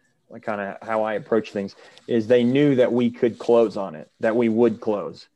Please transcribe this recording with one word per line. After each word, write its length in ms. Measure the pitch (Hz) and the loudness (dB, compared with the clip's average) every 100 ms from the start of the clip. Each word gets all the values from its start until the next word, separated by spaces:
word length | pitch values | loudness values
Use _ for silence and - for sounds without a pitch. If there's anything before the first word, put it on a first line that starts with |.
| _ _ _ | _ _ _
like, 160 | 117 117 | -14 -10
kinda 320 | 104 98 - | -8 -8 -12
how 220 | 113 110 | -6 -4
I 120 | 110 104 | -2 -4
approach 360 | - 113 - | -2 -2 -2
things, 240 | 104 98 - - - - | -8 -8 -12 -20 -16 -4
is 200 | 120 107 | -2 2
they 180 | 123 120 | 2 4
knew 300 | 139 147 127 | 2 4 4
that 180 | 113 | 2
we 180 | 120 120 | 2 0
could 260 | 120 120 101 | 0 -2 -2
close 360 | - 117 110 101 | 2 4 2 -2
on 200 | 95 76 | -10 -12
it, 140 | - - | -18 -6
that 160 | 113 113 | -2 0
we 100 | 117 | 0
would 320 | 110 120 107 | 2 0 0
close. 480 | 113 104 80 - - | -6 -6 -6 -14 -20